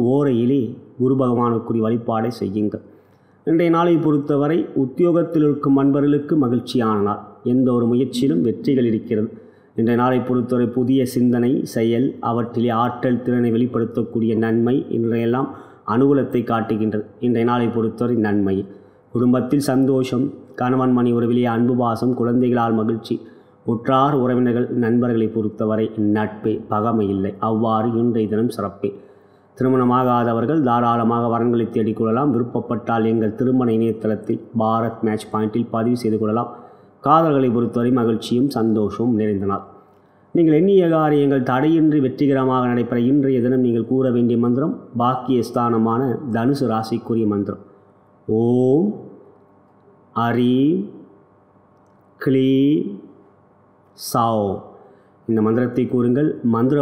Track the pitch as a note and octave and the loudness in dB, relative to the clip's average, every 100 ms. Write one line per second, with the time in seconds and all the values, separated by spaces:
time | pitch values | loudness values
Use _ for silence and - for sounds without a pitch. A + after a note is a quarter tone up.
0 | A#2+ C3+ C#3+ A#2+ A#2+ C#3 A2+ - - - | 2 2 2 2 2 0 -2 -6 -16 -2
1 | B2+ C3+ B2+ A#2+ A#2+ A2+ A2+ A2+ A2 A2 | 0 2 2 2 0 0 -2 -2 0 -2
2 | A#2 A2+ A#2+ B2 G2 G2+ G#2 - - - | -2 -2 -4 -4 -4 -2 -2 -4 -10 -20
3 | _ _ _ _ - E3 E3+ E3 F3 E3 | _ _ _ _ -2 0 2 2 2 2
4 | D3+ D3 C#3+ C#3+ D3 E3+ - C#3 C3 - | 2 0 0 0 0 -2 -2 -2 -2 0
5 | F3 E3+ D#3+ D#3+ D3+ C#3+ C#3+ C#3 C#3 C#3+ | 2 2 0 2 2 0 2 2 4 2
6 | C#3+ D3 C#3+ D#3 B2 A#2+ A#2 B2+ A2 G#2+ | 2 0 0 0 2 0 -2 0 0 0
7 | G2+ G2+ - - B2 B2+ B2+ A#2+ A#2 A#2+ | 0 -4 -10 -8 -2 0 2 2 2 0
8 | B2+ - C#3 E3 A#2 - D3+ B2+ A#2+ A2 | 0 0 0 2 0 -2 0 0 2 0
9 | - G#2+ A2 - - - _ - A#2 A#2+ | -2 -4 -4 -8 -20 -20 _ -2 0 2
10 | B2 B2+ B2 B2+ A#2+ B2 A#2 B2+ B2 C3+ | 2 0 0 -2 0 0 0 0 0 0
11 | B2 B2 B2 A#2+ A#2+ C#3 C3+ A#2+ A2+ A#2 | 0 0 0 2 0 0 -2 -2 0 0
12 | C3+ - A#2 A#2 A2 A#2 A#2+ A2+ B2 B2 | -2 -4 -4 -4 -4 -2 0 0 -2 -2
13 | C3 A#2+ B2 B2 A#2+ A2+ B2 A#2+ A#2 - | -2 -2 0 0 0 0 0 -2 -4 -4
14 | A2 A#2 A2+ A2 A2+ A2+ A#2 C#3 - A#2 | -4 -2 0 0 0 2 2 0 -2 -2
15 | A2+ A#2 A#2 B2 C#3+ - - - - A#2 | -2 0 0 0 -2 -8 -20 -12 -2 2
16 | C#3 C#3 B2 B2 A#2 A#2 G#2+ A2 A2 G#2+ | 4 2 0 -2 0 -2 -2 -2 -2 -2
17 | - - B2 A#2 A#2+ B2 A2+ A2+ A2 A2 | -6 -4 -2 0 0 0 0 -2 -4 -2
18 | A#2+ A#2+ G#2+ G2+ G2 F#2+ G2 - - _ | -2 0 0 0 0 -2 -4 -14 -20 _
19 | _ A#2 B2 B2+ A#2 C#3+ C#3 C3 C3+ C3 | _ 0 2 2 2 0 0 0 2 0
20 | C3 C3+ C3+ - - - B2+ C3 B2+ B2 | 0 -2 -4 -6 -14 -4 -2 0 2 2
21 | A#2+ A#2 A#2 B2 A#2+ A2+ A#2+ B2 A#2+ A2 | 2 2 0 0 0 0 0 2 0 0
22 | A#2+ B2 A#2+ B2 B2 A#2+ A2+ A2 A2 A2+ | -2 0 0 2 2 2 0 0 -2 -4
23 | - A2+ - - - _ - A2+ - C3 | -6 -8 -8 -20 -20 _ -6 -4 0 2
24 | C#3 C#3+ B2 B2 B2 A#2 B2 B2 A2+ A#2+ | 2 2 0 2 2 0 -2 0 2 2
25 | A#2+ A2+ A2 A2+ G#2+ - G#2+ A2 A2 A2 | 2 0 0 -2 -4 -2 -2 0 -2 -2
26 | G#2 G#2+ G#2+ - A2 G#2 - G#2+ A2+ A2+ | 0 0 -2 -4 -4 -4 -4 -2 0 0
27 | G2 G2 G2 - A2+ A2 A2+ A2 A#2 A2+ | 0 -2 -4 -4 -4 0 0 0 0 0
28 | A#2+ A2+ G#2+ G#2+ A#2 A2 G2+ - G2+ - | 0 0 0 0 -2 -4 -8 -6 -8 -8
29 | - - _ _ _ - B2+ C3 B2 B2 | -16 -20 _ _ _ -4 0 2 4 2
30 | B2+ A#2+ A#2 A#2 A#2 D#3+ B2 A#2+ A#2+ A#2 | 2 2 0 0 0 0 2 2 2 0
31 | A2+ A#2 A#2+ A2+ A#2+ A#2+ A2 A#2 A2 G#2+ | 0 0 0 0 0 0 0 -2 -2 -2
32 | A2 A#2 D3 A#2 A#2+ A#2 - A2+ - A#2 | 0 0 0 0 -2 -4 -4 -6 -2 0
33 | A2 A2+ A2 G#2+ B2 B2+ A#2+ A2 A2+ A2 | 0 0 -2 -2 0 0 0 0 0 -2
34 | A2 G#2+ - A2+ - A#2 A2 A2+ A#2 - | -4 -4 -4 -6 -6 -4 0 0 -2 -4
35 | A2 G#2+ - G#2+ G#2+ A#2+ A2+ A2+ A2+ A#2+ | -4 -4 -4 -4 -2 -4 -4 -2 -2 -2
36 | A2 A2 G#2+ A2+ A#2+ - - - - _ | -2 -2 0 -2 -4 -10 -20 -20 -20 _
37 | C#3 D#3 E3 C#3 B2+ A#2 A#2 A#2+ A#2+ B2+ | 2 4 4 2 2 0 -2 0 0 2
38 | A2+ A2 - A#2+ C#3 A#2+ A2+ A2 G2+ - | 0 -2 -2 0 0 0 0 2 0 -2
39 | A#2+ G#2+ G#2+ G2 G2 G2 - - - _ | 0 0 0 -2 -2 -4 -8 -20 -20 _
40 | _ _ _ F3 D#3+ D3+ F#3+ G3 E3+ D#3+ | _ _ _ 2 4 4 6 4 4 4
41 | D3+ D3 C#3+ C3+ B2 B2+ D3+ E3 D#3 D3+ | 4 4 4 2 0 0 2 4 4 2
42 | C3 C3 C#3+ C3+ C3 B2+ B2 A#2+ A#2 A#2+ | 0 0 2 2 2 2 0 0 0 0
43 | A#2+ D3 C3+ B2+ B2 C3 B2 A2+ A#2 C3 | 2 2 2 2 2 2 2 0 0 0
44 | C3 A#2+ A#2+ A#2 A#2+ B2 A#2 - - A#2+ | 2 2 2 2 0 0 -2 -6 -10 -2
45 | A#2+ B2+ - B2+ A2 B2 A#2 A2+ A2+ A#2 | -2 -2 -2 -2 0 -2 0 2 0 0
46 | C3+ A2+ C#3 A2+ B2 C3+ B2 A2 A2 A#2 | -2 -4 -4 -2 0 0 -2 -2 -4 -6
47 | - A2+ G#2+ G2+ G2+ - - - - _ | -2 -2 0 -2 -4 -8 -16 -20 -20 _
48 | _ _ - A2 A#2 B2 B2+ C#3+ G#3 - | _ _ -4 0 2 2 2 2 0 -4
49 | - - - - _ _ _ _ _ _ | -14 -20 -20 -20 _ _ _ _ _ _
50 | _ A2+ A#2 A#2+ B2 B2+ C#3+ F#3 G3+ - | _ -2 0 2 2 2 2 0 -4 -12
51 | - - _ _ _ _ _ _ _ _ | -20 -20 _ _ _ _ _ _ _ _
52 | _ _ C#3+ C3 C3 C3+ C#3 - G3+ G3+ | _ _ 0 2 2 2 2 0 -2 -10
53 | - - - _ _ _ _ _ _ - | -16 -20 -20 _ _ _ _ _ _ -18
54 | - C3 A#2 A2 G2+ F2+ - - - - | -4 0 0 0 -2 -4 -10 -20 -20 -20
55 | _ _ - A2 G#2+ A#2 B2+ B2+ A2+ B2 | _ _ -4 0 2 2 0 -2 -2 0
56 | A#2+ B2 D#3 - A#2+ A2+ B2+ D3 | 0 0 0 -2 -2 0 2 0